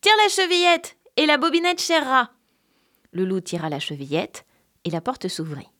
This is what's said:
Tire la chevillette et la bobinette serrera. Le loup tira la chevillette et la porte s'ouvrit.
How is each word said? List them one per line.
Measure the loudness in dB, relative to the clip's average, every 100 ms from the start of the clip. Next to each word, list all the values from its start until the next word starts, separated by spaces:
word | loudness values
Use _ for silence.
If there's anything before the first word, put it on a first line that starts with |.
Tire | 4 4
la | 4
chevillette | 2 2 4 4 2 -2 _ _ 0
et | 2
la | 2
bobinette | 2 2 0 -2
serrera. | 0 0 2 2 0 _ _ _ _ _ _ _ _
Le | -4
loup | -2 -2
tira | -4 -6 -4
la | -6
chevillette | -6 -8 -4 -4 -4 -10 _ _ _ _
et | -8
la | -6
porte | -6 -6 -8
s'ouvrit. | -8 -8 -10 -16